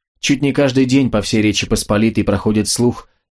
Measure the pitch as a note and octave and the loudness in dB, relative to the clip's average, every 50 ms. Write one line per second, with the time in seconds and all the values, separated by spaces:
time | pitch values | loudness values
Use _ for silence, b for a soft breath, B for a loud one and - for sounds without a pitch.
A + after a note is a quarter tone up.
0 | _ _ _ _ - - C#3+ C3 C#3+ C#3 B2+ C#3+ C#3+ C3+ B2 C3+ C3 B2+ B2+ C#3 | _ _ _ _ -2 -2 -2 0 0 -2 0 0 0 2 2 2 2 2 2 2
1 | C3+ A2+ - G#2+ G2+ - - A2 G#2+ G#2+ G2 - - - - G#2 - - G#2+ G#2 | 2 2 0 -2 -2 0 0 0 2 2 0 -2 -2 -2 -2 -4 -2 -2 0 2
2 | A2 A2+ G#2+ - G2 - G2+ G2+ - A2 G#2+ G#2+ G#2 - - - A#2+ B2 A#2+ - | 2 0 0 0 -2 0 -2 0 0 0 0 0 0 -2 -2 0 0 0 0 -2
3 | - _ _ _ _ _ | -12 _ _ _ _ _